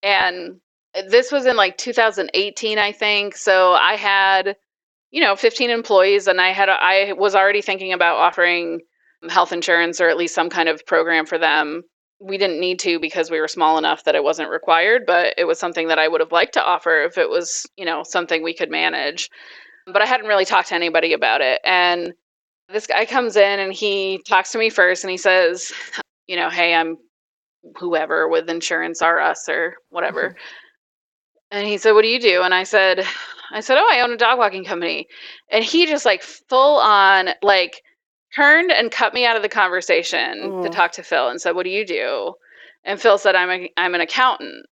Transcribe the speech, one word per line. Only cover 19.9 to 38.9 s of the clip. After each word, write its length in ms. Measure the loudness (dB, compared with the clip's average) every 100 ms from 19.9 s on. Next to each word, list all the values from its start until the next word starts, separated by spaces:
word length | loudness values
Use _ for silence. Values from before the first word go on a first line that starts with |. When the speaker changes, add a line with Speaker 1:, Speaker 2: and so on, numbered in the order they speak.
| 0
Speaker 1:
I 40 | 2
hadn't 220 | 0 0
really 180 | 0 2
talked 240 | 0 0
to 60 | -2
anybody 380 | 0 0 0
about 280 | 0 0 2
it. 200 | 2 0 0
And 480 | 2 2 0 -4 -12 _ _ _ _ _
this 180 | -10 -4
guy 180 | -2 0
comes 300 | -2 0 2
in 220 | 4 2
and 120 | -4
he 480 | -4 -4 -2 -4 -6 0
talks 240 | 0 0
to 40 | -2
me 120 | -2
first 340 | 2 2 2
and 80 | -4
he 60 | -2
says, 540 | 2 4 4 0 -10 -14 -14 -14 -14 _ _
you 80 | -6
know, 140 | -4
Hey, 240 | 0 2
I'm 240 | 2 0 -6 _ _ _ _ _ _ -20 -12
whoever 500 | -4 -2 -2 -2 0
with 220 | 0 -2
insurance, 520 | -8 -4 -4 -4 0
R 180 | 0 2
Us 280 | 0 -4 -6
or 260 | -4 -4 -8 _
whatever. 400 | -8 -6 -4 -8
Speaker 2:
Mm-hmm. 80 | -10 -20 -20 -20 _ _ _ _ _ _ _ _ -8
Speaker 1:
And 100 | -4
he 100 | 0
said, 140 | 4
"What 100 | 4
do 40 | 4
you 100 | 2
do?" 220 | 2 2
And 100 | 2
I 100 | 0
said, 400 | 2 2 2 2 -2 -8 -14 -18 -12
I 80 | -12
said, 180 | 0 2
"Oh, 80 | 4
I 100 | 2
own 100 | 0
a 60 | 0
dog 200 | 0 2
walking 260 | 0 -2
company." 440 | -8 -6 -6 -8 -12 -18 -20 -20 _
And 120 | -2
he 220 | 0 0 2
just, 180 | 0 0
like, 160 | 0
full 560 | -4 -20 _ 2 4 4
on, 500 | 4 6 6 4 2 -2
like, 400 | 2 2 2 -6 _ _ _ _ _ 0
turned 360 | 4 4 4
and 200 | 0 0